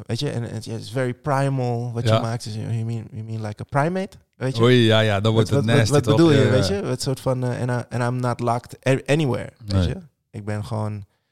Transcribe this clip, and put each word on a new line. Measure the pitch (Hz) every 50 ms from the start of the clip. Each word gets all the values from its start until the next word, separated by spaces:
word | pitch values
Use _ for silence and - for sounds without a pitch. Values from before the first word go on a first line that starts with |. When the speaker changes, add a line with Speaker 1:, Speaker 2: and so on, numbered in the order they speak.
| 107
Speaker 1:
weet | - 117 113
je, | 143 139
en, | 110 120 117 101
en | 98
het | 113 107
is | - 113 110 107 101
very | 110 131 127 123 123
primal | - - 151 139 135 139 139 135 131 123 120 120 117 120 123 113
wat | 117 117 113
Speaker 2:
Ja. | 110
Speaker 1:
je | 113
maakt. | 117 113 117 120 -
Dus, | 113 107
you | 110 104 104 113 113 113
mean, | 113 117 113 104 -
you | - 113 110
mean | 113 113 110 110
like | 107 107 - 123
a | -
primate? | - 143 143 170 185 190 190 208 - - _ _ _
Weet | - 123 131 135
je? | 113 117
Speaker 2:
Oei, | 123 127
ja, | 123 117 110 110 110
ja, | 110 107 101 98
dan | 104 113 110
wordt | 113 110 -
Speaker 1:
Wat, | - 143
Speaker 2:
het | 104 113
Speaker 1:
wat, | 117 139
Speaker 2:
nasty, | 113 104 143
Speaker 1:
wat | 143 -
Speaker 2:
toch? | - -
Speaker 1:
bedoel | 147 170 165 143
je, | 135
Speaker 2:
Ja, | 127 -
Speaker 1:
weet | - - - -
Speaker 2:
ja. | -
Speaker 1:
je? | - 180
Het | - 127 127 -
soort | 139 131 -
van, | - 135 127 123 127
eh, | 123 117 - 120 123
and | 123 120 - - -
I, |
and | 120 123 120 123
I'm | 127
not | 123 123 120 -
locked | 123 117 117 120 - - - - - 127
a-, | 135 131 - - 139
anywhere, | 156 156 131 113 101 - - - _ 117
weet | 101 98 95
Speaker 2:
Nee. | 90 90
Speaker 1:
je? | - 190 170 - _ _ _ _
Ik | - 107 101
ben | 104 104 107 104
gewoon, | - 113 107 107 107 104 104 101 - _ _ _ _